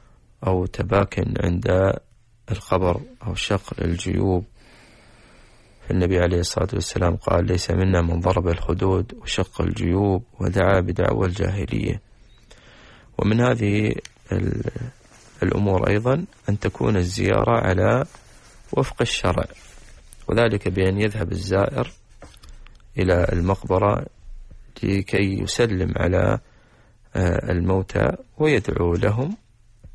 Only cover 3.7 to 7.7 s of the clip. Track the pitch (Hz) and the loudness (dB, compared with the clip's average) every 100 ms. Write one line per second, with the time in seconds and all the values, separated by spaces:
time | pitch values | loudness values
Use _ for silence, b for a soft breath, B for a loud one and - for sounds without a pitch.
3.7 | - 90 85 - 87 95 92 104 - B | -6 -4 -2 -2 0 2 0 -2 -14 B
4.7 | B B B B B B B B B B | B B B B B B B B B B
5.7 | B - 95 90 92 87 87 87 - 92 | B -4 0 2 2 2 2 0 -2 -2
6.7 | 101 90 - 87 - - 90 90 92 - | -2 -4 0 0 0 0 0 2 0 0